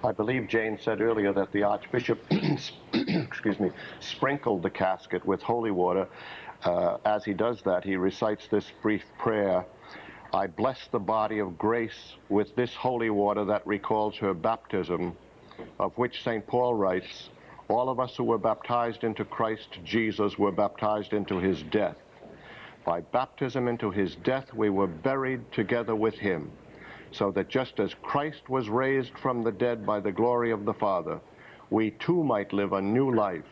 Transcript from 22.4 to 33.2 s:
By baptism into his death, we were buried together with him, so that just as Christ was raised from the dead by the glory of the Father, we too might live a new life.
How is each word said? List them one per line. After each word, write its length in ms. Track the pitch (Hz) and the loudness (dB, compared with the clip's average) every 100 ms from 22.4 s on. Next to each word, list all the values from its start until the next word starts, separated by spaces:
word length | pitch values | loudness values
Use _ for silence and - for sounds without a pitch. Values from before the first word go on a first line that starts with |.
| - - - - | -18 -18 -18 -8
By 160 | - 85 | -2 -2
baptism 680 | 82 120 131 - 135 131 123 | 0 -2 -2 -4 -2 0 0
into 240 | 117 110 | 0 0
his 240 | 95 92 | 0 0
death, 400 | - - 131 131 | 0 0 0 -2
we 160 | 117 107 | 0 2
were 160 | 98 98 | 4 2
buried 640 | 80 135 135 131 131 117 | 0 -2 0 0 -4 -4
together 460 | - 101 117 117 110 | -2 0 0 0 2
with 200 | 110 - | 2 2
him, 360 | 101 85 73 - - - - - - | 0 0 -4 -12 -20 -20 -18 -18 -16
so 200 | - 101 | 0 0
that 160 | 95 92 | 2 0
just 320 | 127 131 - | 0 -2 0
as 140 | 98 | -2
Christ 540 | - - 143 151 147 - | -2 -4 -2 -2 -8 -4
was 200 | 131 110 | -2 0
raised 480 | 113 135 135 123 - | 2 2 2 0 -4
from 240 | 135 123 | -2 0
the 80 | 113 | 0
dead 360 | 98 123 117 101 | 0 0 0 0
by 140 | 107 | 0
the 120 | 101 | 0
glory 380 | 92 117 120 117 | 2 4 4 2
of 140 | 110 | 0
the 100 | 101 | -2
Father, 440 | 101 107 92 80 80 - - - - - | 0 0 0 -2 -6 -8 -20 -20 -20 0
we 200 | 110 110 | 2 2
too 320 | - - 175 | -2 0 2
might 300 | 151 107 98 | 4 0 0
live 200 | 101 98 | 0 2
a 80 | 98 | 2
new 320 | 98 117 139 | 2 2 4
life. 340 | 117 | 2